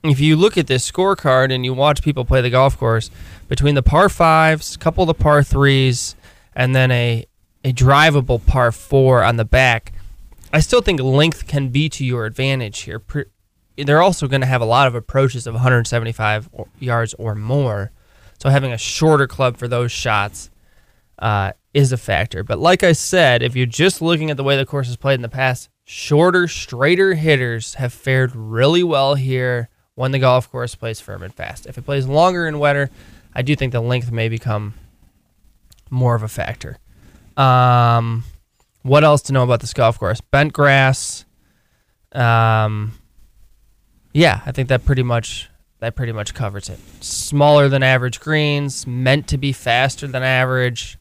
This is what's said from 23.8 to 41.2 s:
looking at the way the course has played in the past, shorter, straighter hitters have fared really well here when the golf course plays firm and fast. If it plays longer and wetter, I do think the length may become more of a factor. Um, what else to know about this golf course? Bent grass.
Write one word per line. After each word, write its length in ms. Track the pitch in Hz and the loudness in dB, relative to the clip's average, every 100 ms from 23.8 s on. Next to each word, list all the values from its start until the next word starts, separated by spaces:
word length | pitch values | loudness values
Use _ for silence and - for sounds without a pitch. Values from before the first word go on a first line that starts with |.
| 180 - | 0 0
looking 280 | 165 170 156 | -2 -2 -2
at 60 | 139 | -4
the 80 | |
way 140 | 139 139 | -2 0
the 80 | 135 | -2
course 220 | 143 127 | -6 -6
has 100 | 120 | -6
played 180 | 139 135 | -2 -2
in 60 | |
the 80 | 117 | -4
past, 400 | 131 131 123 - _ _ | -4 -4 -4 -10 _ _
shorter, 600 | - - 147 175 180 175 | -16 0 2 4 2 0
straighter 640 | - - 123 143 180 190 | -6 -12 -2 0 2 2
hitters 640 | 170 156 143 123 117 - - | 2 2 0 0 -6 -10 -8
have 180 | 123 | -8
fared 420 | - - 131 131 123 | -6 -2 0 0 -4
really 480 | 110 113 135 175 | -8 0 2 2
well 320 | 180 143 135 143 | 2 0 0 0
here 540 | 131 127 127 123 117 _ _ | -2 -2 -2 -4 -6 _ _
when 180 | - 131 | -8 -4
the 80 | 135 | 0
golf 320 | 131 127 - | 2 2 0
course 240 | 127 123 - | -10 -10 -10
plays 240 | 117 110 | -12 -12
firm 240 | - 98 | -14 -16
and 100 | 95 | -16
fast. 340 | - - - - | -14 -12 -12 -16
If 100 | - | -16
it 60 | |
plays 220 | 127 139 131 | -6 -4 0
longer 420 | 143 180 180 165 | 2 2 2 -4
and 120 | 151 | 0
wetter, 300 | 147 143 139 - - - _ | 0 0 -2 -8 -20 -20 _
I 100 | - | -6
do 120 | 127 147 | -2 -2
think 160 | 131 | -2
the 80 | 120 | -2
length 320 | 117 123 120 | -2 -2 -4
may 160 | 113 113 | -4 -4
become 460 | 113 123 107 104 - - _ _ _ _ _ _ _ _ _ _ | -4 -6 -6 -6 -14 -20 _ _ _ _ _ _ _ _ _ _
more 260 | 127 123 117 | -2 0 0
of 80 | |
a 40 | 107 | -4
factor. 520 | - - - - - _ _ - _ _ - | -8 -10 -10 -14 -18 _ _ -20 _ _ 0
Um, 880 | 131 127 127 123 120 117 117 117 120 - _ _ _ _ | 2 4 4 4 4 2 0 -6 -8 -18 _ _ _ _
what 240 | 127 143 151 | 2 4 6
else 160 | 147 | 4
to 100 | - | 2
know 120 | 135 | 0
about 180 | 123 120 | 2 0
this 120 | 120 | -2
golf 240 | - 113 117 | 0 0 0
course? 220 | 95 113 | -4 -6
Bent 320 | - 139 151 | 0 0 0
grass. 720 | - 143 135 131 131 - - | 2 4 4 2 0 -6 -14